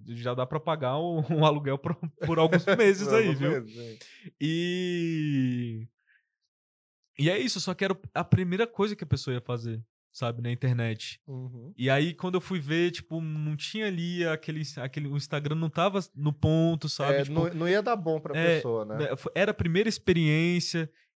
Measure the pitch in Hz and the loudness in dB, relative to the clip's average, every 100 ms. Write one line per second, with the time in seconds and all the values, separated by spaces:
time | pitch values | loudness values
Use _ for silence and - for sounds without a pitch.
0 | 110 117 120 123 127 156 160 156 127 143 | -12 -8 -4 -4 -2 -4 -4 -2 0 0
1 | 175 165 143 160 156 147 143 139 - 139 | 0 -2 0 4 4 4 0 -2 -2 -6
2 | 165 - 156 165 160 175 185 196 208 190 | -6 -6 -2 4 4 4 4 6 6 4
3 | 208 220 208 139 143 143 110 113 117 110 | 4 4 4 2 2 0 -2 -12 -14 -14
4 | - - 185 - 147 165 175 180 180 175 | -20 -20 -20 -6 -2 -2 -2 -2 -2 -2
5 | 170 160 151 139 127 123 120 113 117 _ | -2 0 0 2 2 0 -4 -8 -12 _
6 | _ _ _ _ _ _ _ _ _ _ | _ _ _ _ _ _ _ _ _ _
7 | _ - 151 202 254 190 175 180 196 190 | _ -2 0 0 -2 -4 -6 -2 -2 -4
8 | - - 175 - 180 185 233 - 208 208 | -6 -6 2 2 2 0 -2 0 -2 -2
9 | 156 143 - 123 - 123 117 113 113 _ | -4 -4 -2 -6 -4 -6 -6 -8 -10 _
10 | _ - 120 117 120 123 131 120 117 110 | _ -8 -6 -4 -4 -2 0 0 0 -4
11 | - - - 131 127 123 120 101 127 135 | -8 -16 -14 -12 -12 -14 -16 -4 2 2
12 | 160 165 180 185 - 185 139 165 175 170 | 2 -2 -2 -2 -2 -4 -2 0 0 -2
13 | - 165 160 156 151 147 - 220 214 180 | -8 -6 -6 -4 -4 -4 -6 -4 -4 -2
14 | 170 175 170 156 - 156 147 - 131 151 | -4 -2 -2 -2 -4 -6 -6 -8 -8 -6
15 | 143 143 - 147 147 156 165 165 185 196 | -4 -4 -4 -4 -2 -2 -2 0 0 0
16 | 175 - 147 147 156 160 165 165 151 - | -4 -4 -2 2 4 6 4 2 -2 -2
17 | 143 139 139 156 170 170 175 196 214 226 | 2 2 2 0 0 0 2 2 2 0
18 | 165 156 156 147 170 160 127 113 104 107 | 0 -2 -2 0 2 2 2 -2 -2 -2
19 | 147 131 - 151 202 208 170 170 220 - | -2 -4 -4 0 0 0 0 2 2 0
20 | - 170 156 156 170 175 - 170 156 _ | 2 4 4 4 4 2 0 -4 -6 _
21 | _ | _